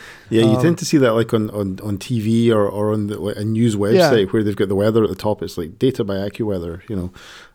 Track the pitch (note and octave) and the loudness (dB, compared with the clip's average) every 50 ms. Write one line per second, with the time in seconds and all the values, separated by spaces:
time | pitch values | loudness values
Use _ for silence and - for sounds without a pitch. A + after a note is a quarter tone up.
0 | - - - - - - A2+ A2+ A2+ A2+ A2 B2+ B2+ E3 E3+ E3+ E3+ - - D3+ | -20 -20 -20 -18 -6 0 2 4 4 4 4 4 4 2 0 0 0 0 2 4
1 | C3 A#2+ A2 A2+ A2+ A2+ - A2+ G#2+ G#2+ - G#2 G2+ G2 F#2 F#2+ - G#2+ G2+ G2 | 4 4 4 2 0 0 0 -2 -2 -2 -4 -4 -4 -4 -6 -6 -6 -6 -6 -6
2 | - - C3 A2+ G#2 A2 A2+ A2+ A#2 A#2 A2+ G#2+ G#2 G2 F#2 G2+ G#2 G#2+ G#2+ G#2+ | -6 -4 -4 -2 0 2 2 2 4 4 4 2 2 0 0 -2 -2 -2 0 -2
3 | G#2 G#2 G#2 - D#2+ G2+ - G2+ G#2 G#2+ A2 A2+ A#2 A#2+ G#2 G2+ G2+ G2 A#2 F#3 | -2 -4 -4 -6 -6 -6 -6 -4 -4 -2 0 0 2 2 0 0 0 2 4 4
4 | F3 D3+ B2 A2+ G2 F#2+ - A2+ G#2+ G#2 G2+ G2 G#2+ F#2+ G2+ F#2+ G2+ A2 A2 A2+ | 4 4 4 4 2 2 0 0 0 0 -2 -2 -2 0 0 0 0 2 2 2
5 | A2 G2+ - - - G#2+ G#2+ - E2+ E2 - - F2 D#2 F#2 - - C3+ A#2+ - | 2 0 0 -4 -4 -4 -4 -4 -6 -10 -8 -8 -10 -10 -4 -2 0 0 0 0
6 | A#2 G2+ G2 F#2+ G2 G#2 - - A#2 G#2+ G2+ F#2 E2+ F2 E2+ F2 - - A2+ F#2+ | -4 -4 -4 -4 -6 -6 -6 -6 -4 -4 -4 -4 -6 -8 -10 -12 -10 -8 -6 -6
7 | F2 F2+ - - - - - - - - | -6 -8 -10 -14 -20 -20 -20 -20 -20 -20